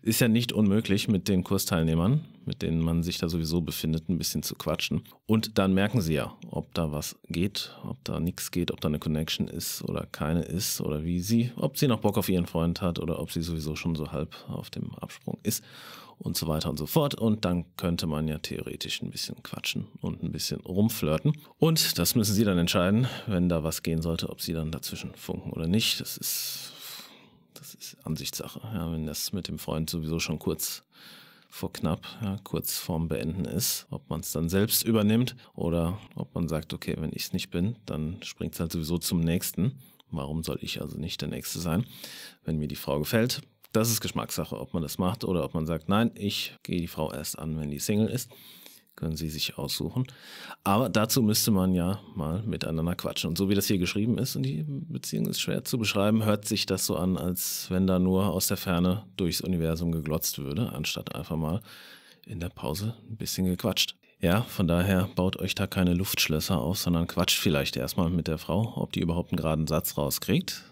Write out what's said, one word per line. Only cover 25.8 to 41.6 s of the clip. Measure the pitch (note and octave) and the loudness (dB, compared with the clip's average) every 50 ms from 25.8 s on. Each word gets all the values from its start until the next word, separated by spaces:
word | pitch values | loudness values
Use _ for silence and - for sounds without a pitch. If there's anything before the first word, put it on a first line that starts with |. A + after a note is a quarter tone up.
| A2+ - - - | 4 2 0 -2
Das | - - - | -4 -8 -8
ist, | - - - - - - - - - - - - - - - - - - - - - - - _ - _ _ _ | -6 -4 -4 -4 -2 -4 -6 -6 -8 -10 -14 -14 -16 -16 -14 -14 -14 -16 -18 -20 -20 -20 -20 _ -20 _ _ _
das | - - - - | -20 -18 -18 -18
ist | - - - - _ - | -14 -16 -16 -16 _ -8
Ansichtssache. | - D#2 - C#2 - - - - - - - - A2 A2 | -6 -6 -6 -6 -8 -8 -8 -10 -10 -12 -12 -12 -8 -6
Ja, | F#2+ E2+ E2 | -6 -4 -4
wenn | E2 D#2+ D#2 | -4 -4 -4
das | D#2 D2+ - - - - | -6 -6 -6 -6 -4 -6
mit | F#2+ - | -6 -6
dem | - E2 D#2 | -6 -8 -8
Freund | - - - D#2 D#2+ - | -6 -4 -2 -2 -2 -2
sowieso | - E2+ D#2 D#2 E2 E2 | -4 -4 -2 -2 -2 -2
schon | - - D#2+ D2+ | -2 -2 -4 -2
kurz | - F#2 D#2+ - - - - - _ _ _ - - - - - - - - - _ _ | -2 -2 -2 -2 -4 -6 -6 -10 _ _ _ -20 -20 -20 -20 -20 -20 -20 -20 -20 _ _
vor | - - - F2 - | -12 -8 -8 -8 -6
knapp, | - - E2 E2 - - - - - | -2 0 0 0 0 -4 -14 -10 -6
ja, | A2+ G2 F#2+ G2+ - | -4 -4 -4 -6 -6
kurz | - - D#2+ - - - | -6 -6 -4 -4 -4 -6
vorm | - - - F2+ D#2+ E2 | -6 -4 -2 0 0 0
Beenden | D#2+ D#2 - - D#2 D#2+ F#2 D#2 | 0 0 -2 -2 -4 -2 -2 -4
ist, | A#1+ - E2+ C3 - - - - _ | -2 -2 0 0 0 -2 -4 -6 _
ob | - - - _ | -10 -10 -6 _
man's | - E2 F2+ - | -6 -6 -6 -4
dann | - D#2+ E2 E2 | -2 -2 0 2
selbst | F2 F#2+ G#2 A2 - - - | 4 4 4 4 2 0 2
übernimmt | A2+ A2+ A2 G#2 G#2 A2 A#2 B2 A#2+ - - - - _ | 4 4 6 6 6 6 4 4 2 -2 -10 -18 -18 _
oder | - - E2 E2 E2+ E2 E2+ F#2+ G#2 - - - | -2 0 2 2 2 2 2 -2 -4 -8 -14 -10
ob | - - - - | -10 -10 -6 -4
man | F2 F2 | -4 -2
sagt, | D2+ D#2+ D#2 D#2+ - - | -2 -2 -4 -4 -6 -10
okay, | D#2 - - - - | -8 -4 -4 -4 -2
wenn | D#2+ D2+ - | -4 -6 -4
ich's | - - - - | -6 -6 -4 -4
nicht | F2+ - - | -4 -4 -2
bin, | - F2 F2 G#2+ B2 - - | -2 0 0 0 -2 -4 -8
dann | - - D2 D#2 D#2 F2+ - | -6 -4 -4 -2 -4 -6 -8
springt's | - - - _ E2+ E2+ D#2 - | -10 -12 -8 _ -8 -6 -4 -4
halt | F2+ E2 | -4 -2
sowieso | - E2+ D#2+ D2+ E2+ | -2 -4 -2 0 0
zum | F2 - - - F2 | 0 0 0 2 2
Nächsten. | E2 E2 E2 F#2 - - - - F2 B2+ - - - - _ _ - _ | 4 4 2 2 0 -2 -2 0 0 0 0 -4 -20 -20 _ _ -16 _
Warum | - D#2 C#2 C#2 D2+ E2 D#2+ | -6 -6 -4 -2 -4 -4 -2
soll | D2+ C#2 - | -4 -4 -4
ich | - D2+ - - | -4 -6 -6 -6
also | - - - | -6 -6 -6
nicht | - D2+ E2 - - | -6 -6 -6 -6 -6
der | - D#2 | -6 -6
Nächste | - - - - - | -6 -6 -6 -6 -6
sein, | - | -4